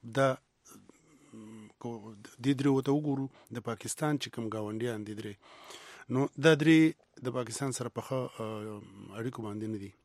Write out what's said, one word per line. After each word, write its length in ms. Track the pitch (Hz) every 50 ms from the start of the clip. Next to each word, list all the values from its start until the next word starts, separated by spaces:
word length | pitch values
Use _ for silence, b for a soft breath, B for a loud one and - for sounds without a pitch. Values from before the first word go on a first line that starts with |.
| -
دا، 300 | 120 110 135 135 135 131 - _ _ _ _ _ - - - - _ - _ _ _ - _ _ _ -
م، 320 | 110 107 110 113 110 107 104 - _
کو-، 360 | - 120 117 113 101 110 110 101 107 - - -
دې 100 | 117 135 143 131
درې 240 | 143 143 135 135
ته 100 | 131 143
وګورو، 340 | 139 151 151 147 139 135 135 135 b b b b
د 60 | - 120
پاکستان 600 | - - 117 107 - 117 - - 156 151 147 139
چې 100 | - 120
کوم 200 | - - 117 110
ګاونډیان 520 | 104 110 107 104 107 110 117 120 117 107 107
دي 80 | 104 107
درې، 200 | 104 110 110 101 _ B B B B B B B B B B B B B -
نو 160 | - 127 139 139 _
دا 180 | - 135 160 160
درې 260 | 143 151 160 160 160 160 160 151 _ _ _ _ - -
د 40 | 123
پاکستان 440 | 123 127 123 113 113 - 139 135
سره 160 | 127 - 123 120
په 120 | _ 120
ښه، 140 | 113 - 135
ا، 300 | 131 123 123 - - 113 107 110 107 104 110 107 104 101 95 98 101 - - 98 107
اړیکو 220 | 113 131 123 -
باندې 240 | 113 104 104 107 110 110
نه 60 | 110 104
دي 140 | 98 98 - _